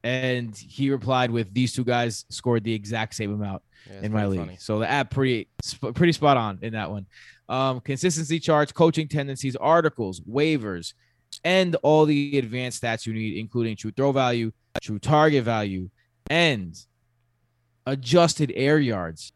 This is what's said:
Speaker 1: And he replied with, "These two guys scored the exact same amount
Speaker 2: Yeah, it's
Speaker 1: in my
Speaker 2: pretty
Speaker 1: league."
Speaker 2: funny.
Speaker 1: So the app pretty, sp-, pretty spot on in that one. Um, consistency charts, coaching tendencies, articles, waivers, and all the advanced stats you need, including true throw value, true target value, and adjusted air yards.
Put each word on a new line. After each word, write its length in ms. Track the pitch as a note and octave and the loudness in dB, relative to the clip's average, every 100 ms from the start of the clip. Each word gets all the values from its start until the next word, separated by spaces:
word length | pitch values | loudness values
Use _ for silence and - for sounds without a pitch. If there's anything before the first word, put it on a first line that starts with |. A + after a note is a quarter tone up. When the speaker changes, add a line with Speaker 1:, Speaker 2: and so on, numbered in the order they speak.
Speaker 1:
And 520 | A#2 B2+ C3 B2 A#2+ G#2 | -4 -2 -2 -2 -4 -10
he 340 | - - C#3 | -16 -2 0
replied 420 | C3+ G#2+ B2+ B2 | 0 0 2 2
with, 200 | A#2 G2 | 0 -2
"These 200 | G#2+ B2+ | 0 0
two 100 | - | 0
guys 420 | A#2+ A#2+ A#2+ G#2+ - | 0 0 0 -6 -12
scored 340 | - B2+ A#2 | -6 0 0
the 100 | G#2+ | 0
exact 400 | A2 G2+ A2+ A2 - | -6 -6 -6 -6 -6
same 160 | G#2 | -6
amount 300 | G#2 G2+ F#2+ _ _ - | -4 -6 -10 _ _ -20
Speaker 2:
Yeah, 60 | G2 | -10
it's 80 | G#2 | -4
Speaker 1:
in 60 | |
my 80 | A2 | -2
Speaker 2:
pretty 100 | G2+ | 0
Speaker 1:
league." 100 | F#2 | -2
Speaker 2:
funny. 160 | E2 F#2 | -6 -12
Speaker 1:
So 180 | - G#2+ | -6 -2
the 100 | A2 | 0
app 220 | C#3+ B2 | -2 -2
pretty, 380 | C3+ C3 A#2 - - - | 0 0 -2 -6 -12 -12
sp-, 280 | - A#2 | -8 -8
pretty 180 | A#2 E3+ | 2 2
spot 240 | D#3+ D3+ C3 | 4 4 4
on 240 | A2 F#2+ | 2 -6
in 120 | A2+ | -8
that 180 | A2 F2 | -6 -6
one. 140 | G#2 F#2+ - - - - | -8 -10 -20 -20 -20 -8
Um, 320 | C3 C3+ B2+ | -2 -2 -2
consistency 580 | - C3+ F3+ D#3 D3+ E3 | -6 -2 0 0 -2 -2
charts, 320 | - D3+ D3 | 2 4 2
coaching 380 | - E3+ D#3+ D#3 | 4 4 4 -2
tendencies, 480 | D3+ C#3 C3+ C3+ B2 | -4 -4 -6 -6 -2
articles, 640 | B2+ E3 D#3 - G2+ F2+ | 4 4 4 -2 -6 -6
waivers, 760 | D#2 A#2+ D#3 D3+ G#2+ F2+ E2 _ _ _ _ - | -6 0 2 0 -2 -8 -10 _ _ _ _ -6
and 300 | E3 F#3 F3+ D#3+ | 0 2 2 2
all 220 | D3 D#3 | 4 6
the 340 | D3+ D3 C#3+ C#3+ | 6 4 2 -2
advanced 420 | A#2 B2 B2+ - | -2 -6 -6 -4
stats 240 | A#2 A2+ | -4 -4
you 100 | - | -4
need, 220 | A2 A2 F2 | -6 -6 -6
including 380 | A2 A#2+ A2+ | -6 -4 -4
true 160 | G#2+ A2 | -4 -8
throw 220 | G#2+ C#3 | -2 0
value, 400 | C3+ B2+ A#2+ A2+ _ _ - | 2 0 0 -4 _ _ -12
true 200 | - G#2 | -8 -6
target 420 | - D3+ D#3 C#3+ | 2 6 6 4
value, 480 | A#2 A2+ G#2 F#2 F#2 _ _ _ - | 2 0 -2 -4 -8 _ _ _ -2
and 460 | D#3+ E3+ A#2+ F2+ E2 - _ _ _ _ _ _ _ _ _ | 2 2 0 -6 -14 -20 _ _ _ _ _ _ _ _ _
adjusted 680 | - C3+ A#2+ F3 E3+ - C#3+ | -6 -6 4 6 6 2 -2
air 240 | - C3+ D3+ | 0 2 4
yards. 540 | C3 G2+ E2+ D#2+ - | 2 -2 -6 -10 -18